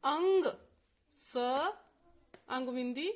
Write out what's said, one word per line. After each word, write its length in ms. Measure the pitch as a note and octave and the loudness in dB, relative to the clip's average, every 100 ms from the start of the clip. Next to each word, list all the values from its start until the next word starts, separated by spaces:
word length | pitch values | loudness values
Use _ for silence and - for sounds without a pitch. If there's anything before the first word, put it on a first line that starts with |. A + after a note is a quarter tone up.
अंग। 420 | C4+ D4+ F4+ F#4+ F4 - - _ _ _ _ | 0 2 4 4 4 -2 -12 _ _ _ _
स 240 | - - B3 B3 C4 E4 G#4+ - _ F4 - _ - - | -16 -8 -2 0 2 0 -4 -14 _ -20 -20 _ -20 -8
अंग 180 | B3+ B3+ | -6 -4
बिंदी 400 | B3+ B3 B3 E4 | -4 -4 -2 -4